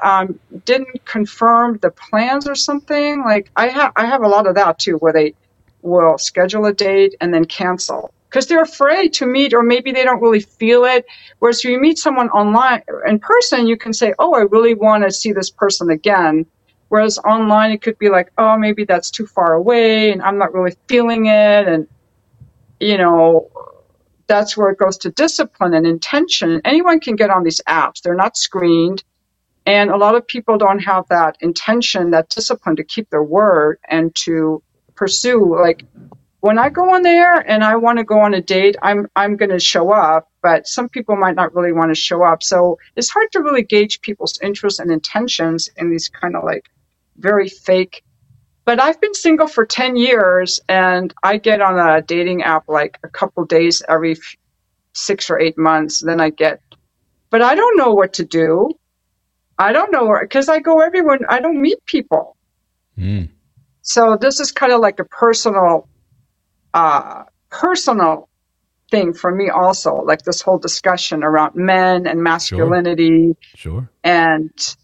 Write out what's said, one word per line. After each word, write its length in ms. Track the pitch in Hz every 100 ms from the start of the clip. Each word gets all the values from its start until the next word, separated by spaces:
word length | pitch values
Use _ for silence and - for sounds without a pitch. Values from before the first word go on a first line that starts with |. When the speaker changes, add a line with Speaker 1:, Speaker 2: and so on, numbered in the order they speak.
| 196
Speaker 1:
um, 300 | 190 190 175 _ -
didn't 400 | - 262 262 247
confirm 760 | - 220 208 - 233 233 240 220
the 120 | 185
plans 580 | - - 214 240 269 285
or 80 | 277
something. 680 | - 285 - 294 294 294
Like, 280 | 247 214 202
I 140 | - 233
ha-, 240 | 262 285
I 120 | - 233
have 160 | 269
a 60 | 214
lot 200 | 202 202
of 80 | 185
that 220 | 190 165
too, 180 | - 165
where 160 | 165
they 220 | 156 151 - _ _ _ _
will 360 | 175 175 165 151
schedule 460 | - - 180 214 208
a 60 |
date 420 | 202 202 196 196 -
and 120 | 175
then 120 | 170
cancel 680 | 165 - 180 180 - 127 127 - _
'cause 160 | 262 -
they're 160 | 330
afraid 500 | 320 - 277 339 349
to 140 | - 247
meet, 260 | 262 277
or 100 | 226
maybe 300 | 233 247 254
they 100 | 262
don't 180 | 262 240
really 180 | 233 220
feel 440 | 208 _ 220 240
it. 200 | 247 254 247 - - _
Whereas 200 | 233 233
if 120 | 247
you 80 | 247
meet 200 | 294 320
someone 320 | 302 262 240
online, 520 | 208 208 220 262 240 - - -
in 120 | 214
person, 460 | - 466 480 262 233
you 100 | 226
can 160 | 226
say, 220 | 220 226 185
"Oh, 140 | 330
I 60 | 285
really 340 | 202 214 233
wanna 380 | 226 214 214 196
see 200 | 190 226
this 180 | 196 185
person 400 | - 202 190 175
again." 560 | 156 - 196 165 156 160 _ _ _ _
Whereas 300 | 214 214 208
online, 540 | 208 220 220 214 220
it 80 | 214
could 180 | - 220
be 120 | 208
like, 200 | 190 180 -
"Oh, 180 | 220 220
maybe 260 | 214 208
that's 260 | 208 180 -
too 160 | - 220
far 280 | - 170
away 580 | 165 - 240 226 220 214
and 100 | 202
I'm 140 | 190 202
not 140 | 190
really 200 | 185 180 180 -
feeling 380 | 247 233 226 220
it." 400 | 214 208 208 196
And, 200 | 160 156 _ _ _ _ _ - _ _ _
you 180 | 208 202
know, 500 | 175 170 165 165 - - - - _ _ _ _ -
that's 300 | 208 214 -
where 140 | 202
it 80 | 196
goes 200 | 190 190
to 120 | 180
discipline 640 | - 320 - 311 _ 180
and 120 | 165 165
intention. 760 | 165 - 285 349 - 170 165
Anyone 360 | 226 302 349 330
can 160 | 262 214
get 140 | 214
on 140 | 185
these 180 | 170 160 -
apps. 360 | 160 139 -
They're 120 | 180
not 220 | 175 202 -
screened. 680 | - 196 175 165 170 190 - _ _ _ _ _ -
And 240 | 202 202
a 60 | 196
lot 180 | 208
of 120 | 233 233
people 320 | 247 233 214
don't 220 | 202 196
have 280 | 196 190 185
that 280 | 175 160 -
intention, 680 | 165 170 - 226 233 202 175
that 180 | 165 160
discipline 480 | - 214 - - 156
to 80 |
keep 260 | 156 - 214
their 120 | 151
word 560 | 151 175 214 170 151 160 -
and 260 | 165 165 - -
to 360 | 165 156 156 - _ _
pursue. 600 | - 196 - 240 247 185 165
Like, 260 | 175 165 - - - - _ _
when 180 | 202 220
I 100 | 262
go 240 | 294 359
on 100 | 370
there 340 | 359 339 349 339
and 280 | - 214
I 120 | 214 226
wanna 280 | 233 233
go 160 | 214 214
on 140 | 208
a 80 | 190
date, 340 | 175 185 196 202
I'm, 240 | 196 202 202 -
I'm 200 | 202 208
gonna 240 | 208 185
show 320 | - 185 170
up, 360 | 214 160 160 - _
but 240 | 175 160 -
some 220 | - 240
people 280 | 262 226 202
might 200 | 190 175
not 180 | 180
really 180 | 180 175
wanna 220 | 165 165
show 280 | 156 - 175
up. 200 | 175 160
So 360 | - 185 180 165 _ -
it's 120 | 240
hard 240 | 415 440
to 80 | 381
really 220 | 294 269
gauge 400 | 214 208 208 -
people's 360 | - 208 - -
interests 360 | 196 202 202 196
and 120 | 175
intentions 800 | 160 - 214 240 - 165 165 - -
in 120 | 170
these 220 | 165 -
kinda, 300 | - 180 175
like, 280 | - - - _ _ _ _ _
very 300 | 190 208 196
fake. 540 | - - 185 185 - _ _ _ _ _ _
But 160 | - 240
I've 200 | 277 320
been 140 | 415
single 320 | 403 339 311 302
for 180 | - 220
ten 300 | - 262 247
years, 640 | 247 240 190 180 185 - -
and 440 | 190 185 180 180 -
I 140 | 185 214
get 240 | 214 214
on 180 | 196 185
a 220 | 170 160
dating 400 | 160 170 175 180
app, 220 | - 160 -
like, 300 | 156 151 -
a 40 | -
couple 360 | - 196 -
days 380 | 160 165 170 165 -
every 240 | 160 165
f-, 240 | 160 - - _ _ _ _ _
six 360 | - - 202 -
or 80 | 143
eight 200 | 160 160
months. 420 | 160 156 151 -
Then 200 | 160 165
I 100 | 156
get, 300 | 156 156 143 _ _ _ _ _ _ _
but 120 | 226
I 120 | 240
don't 220 | 320 466 415
know 160 | 254
what 220 | 208 196
to 100 | -
do. 460 | 165 165 160 170 247 320 _ _ _ _ _ _ _ -
I 140 | 196
don't 200 | 254 403
know 140 | 330 226
where, 200 | 208 -
'cause 220 | 269 277
I 100 | 311
go 220 | 320 320
everywhere. 380 | 320 370 320 269 240
I 120 | 247
don't 200 | 311 311
meet 240 | 285 440 -
people. 500 | 294 226 160 - - _ _ _ _ _ -
Speaker 2:
Mm. 300 | 95 101 82 - _ _ _ _
Speaker 1:
So 340 | - - 226 214
this 240 | 254 269
is 100 | 285
kinda 280 | - 262 240
like 200 | 214 -
a 60 |
personal, 840 | - - 233 226 226 196 180 165 - _ _ _ _ _ _ _ _
uh, 520 | 165 160 143 - - - _ _
personal 800 | - 349 359 277 226 165 156 - _ _ _ _ _ _
thing 220 | 214 180
for 220 | 170 180
me 160 | 185 196
also, 460 | - 185 190 - 143
like, 260 | 143 156
this 180 | - 165
whole 180 | - 185
discussion 640 | 170 - 185 175 - 156
around 320 | 151 156 151 170
men 500 | 185 185 185 185 180
and 120 | 165
Speaker 2:
Sure. 40 |
Speaker 1:
masculinity. 1120 | 170 165 - 180 165 175 175 165 165 165 165 165 _ _
Speaker 2:
Sure. 320 | - 87 127 _
Speaker 1:
And, 460 | 165 175 165 156 156 - - -